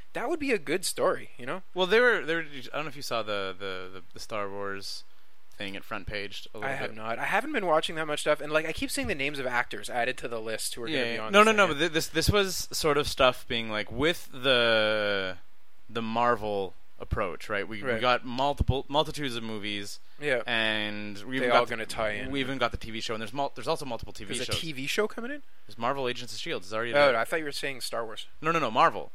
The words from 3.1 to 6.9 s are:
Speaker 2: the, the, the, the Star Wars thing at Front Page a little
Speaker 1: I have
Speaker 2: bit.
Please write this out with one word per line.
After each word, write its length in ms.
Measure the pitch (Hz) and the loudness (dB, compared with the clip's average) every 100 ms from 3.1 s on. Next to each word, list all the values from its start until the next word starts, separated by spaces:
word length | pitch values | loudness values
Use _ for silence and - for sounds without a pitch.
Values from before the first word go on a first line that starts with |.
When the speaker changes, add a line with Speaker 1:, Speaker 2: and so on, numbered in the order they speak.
| 117 | -2
Speaker 2:
the, 320 | 107 101 95 92 | 0 0 -2 -4
the, 300 | 98 92 92 | -4 -6 -6
the, 80 | 95 - | -8 -8
the 80 | - | -8
Star 260 | - 107 101 | -4 -4 -2
Wars 540 | 101 101 98 - - - - - - - - | -4 -4 -4 -6 -6 -8 -8 -8 -8 -8 -6
thing 200 | 98 98 | -6 -6
at 80 | |
Front 220 | - 104 92 | -6 -6 -4
Page 420 | 104 101 101 - | -4 -4 -6 -8
a 40 | 110 | -6
little 140 | 120 | -4
Speaker 1:
I 20 | |
have 140 | 139 | -4
Speaker 2:
bit. 80 | 123 | -6